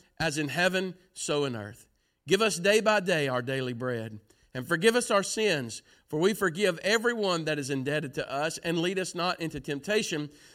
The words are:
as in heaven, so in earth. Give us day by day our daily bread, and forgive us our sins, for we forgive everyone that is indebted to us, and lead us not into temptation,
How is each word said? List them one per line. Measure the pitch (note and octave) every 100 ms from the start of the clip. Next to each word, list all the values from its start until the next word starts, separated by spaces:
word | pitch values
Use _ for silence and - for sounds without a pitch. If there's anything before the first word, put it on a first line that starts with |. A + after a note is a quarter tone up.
| _ _
as | D#3+ D3
in | D3
heaven, | C3 F3+ F#3 F#3+ F3 _
so | - - D3
in | C#3+ A#2
earth. | G#2 G#2+ - _ _ _ -
Give | F#3+
us | A3 E3
day | F3+ A3
by | G#3+ G#3+
day | F#3 E3 C#3+
our | B2+
daily | B2 C3+ B2+
bread, | A#2+ B2+ A#2+ A2 G#2+ _ _ _ B2+
and | B2
forgive | E3 G#3 A#3+
us | A#3
our | G3+
sins, | F#3+ - G#3+ D#3 A#2+ - _ _ _
for | D3+
we | F#3
forgive | A3 G3 D#3+ G3+ E3
everyone | F#3 A3+ A#3 A#3+ G3 E3+ D#3
that | D3
is | C3+
indebted | C#3 C3 D3+ D3+ B2
to | -
us, | C3+ D#3 D#3+
and | E3+ E3+
lead | F3 F#3+
us | F3+ F3
not | F3 F3
into | D#3+ D3
temptation, | C3+ C#3+ C#3+ G#3+ G#3+ D#3+ D3 - -